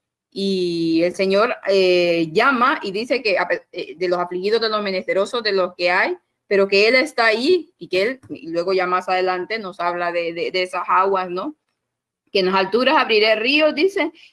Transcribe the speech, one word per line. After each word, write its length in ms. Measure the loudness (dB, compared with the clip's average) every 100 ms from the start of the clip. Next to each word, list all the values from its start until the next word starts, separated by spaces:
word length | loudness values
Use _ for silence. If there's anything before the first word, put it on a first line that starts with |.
| _ _ _ -6
Y 680 | -2 -2 -2 -2 0 0
el 100 | 0
Señor, 420 | 0 0 2 2 -2 0
eh, 640 | 2 4 4 2 2 0
llama 480 | 2 2 4 2 0
y 100 | -4
dice 300 | -6 -2 -2
que 160 | 0 0
a 100 | 0
pe-, 200 | -4 -8
eh, 240 | -12 -12 -6
de 120 | -2
los 100 | -2
afligidos, 420 | -4 -4 -2 0
de 100 | 0
los 120 | -2
menesterosos, 640 | -4 -4 -2 -2 -2 -2
de 80 | -2
los 240 | 0 -2 -2
que 160 | 0
hay, 260 | 2 0 -4 _ _ -2
pero 200 | 0 2
que 200 | 4 4
Él 80 | 4
está 320 | 2 0 0
ahí 440 | 2 2 0 -2 -16
y 100 | -4
que 140 | -2
Él, 180 | -2 -4 -12
y 200 | -16 -8
luego 240 | -4 -2
ya 140 | 0 0
más 200 | -2 0
adelante 520 | 0 0 -2 -4 -8
nos 200 | -8 -6
habla 320 | -4 -2 -2
de, 220 | -2 -4
de, 160 | -4 -4
de 140 | -2
esas 200 | -2 -4 0
aguas, 420 | 2 2 0 -2
¿no? 260 | -6 -8 -10 _ _ _ _ _ _ _
Que 80 | -2
en 80 | 0
las 80 | 0
alturas 400 | 0 0 2 2
abriré 380 | 4 4 4 2
ríos, 400 | 0 2 2 2
dice, 360 | 0 0 -4 -6 -16